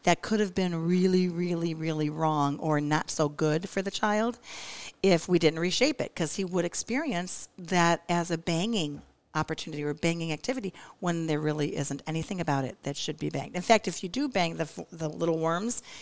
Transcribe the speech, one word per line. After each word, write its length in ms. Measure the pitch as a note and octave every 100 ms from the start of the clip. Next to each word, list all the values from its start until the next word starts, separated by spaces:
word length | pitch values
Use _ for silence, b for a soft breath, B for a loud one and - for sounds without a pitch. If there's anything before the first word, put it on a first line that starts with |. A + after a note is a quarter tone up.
that 180 | A#3+ A3
could 160 | - G#3+
have 160 | G#3
been 320 | F3+ F3+ E3 E3
really, 420 | F3+ F#3 F#3 F3+
really, 460 | E3+ F3 E3+ E3+
really 340 | D#3+ D#3+ D#3 D3+
wrong 480 | D#3 D#3+ D3+ C#3+ C#3+
or 200 | D#3 D3+
not 300 | D3 D3+ -
so 180 | - D3+
good 400 | D3 D#3 D#3 F#3
for 140 | G3
the 80 | G3
child 480 | - G#3+ G#3+ A#3 A#3 B B B B B B
if 260 | G3 E3+ -
we 120 | F3
didn't 180 | D#3+ D#3+
reshape 420 | F3 - C#4+ -
it, 140 | -
'cause 220 | - D#3+ -
he 80 |
would 200 | F#3 F3+
experience 840 | E3+ - - B3+ D#4+ F3 F3+ - - -
that 460 | F3 F3+ E3+ E3+ -
as 220 | F3 E3+
a 80 | E3
banging 640 | E3+ E3 G#3 A3 D3+ C#3+ - _ _
opportunity 480 | D#3 D#3 D#3+ - D3
or 80 | D3
banging 380 | D3 E3+ E3+ E3
activity 400 | D3+ - C4 G3 - B B
when 260 | F3 E3+ D#3+
there 120 | D3+
really 380 | D3+ D3+ C#3+ -
isn't 260 | C#3+ C#3+ -
anything 340 | D#3+ D#3+ F#3
about 240 | D#3+ C#3
it 120 | C3 -
that 120 | - C#3+
should 220 | - -
be 100 | D3+
banged. 240 | C#3+ C#3+
In 80 | F3
fact, 240 | F3 A3 -
if 160 | E3+
you 60 | F#3
do 180 | B3 C#4+
bang 280 | G#3+ E3+ E3
the 60 |
f-, 160 | D#3 - -
the 180 | E3 D#3+
little 300 | E3 E3+ E3
worms 440 | D#3+ E3+ A3+ - - B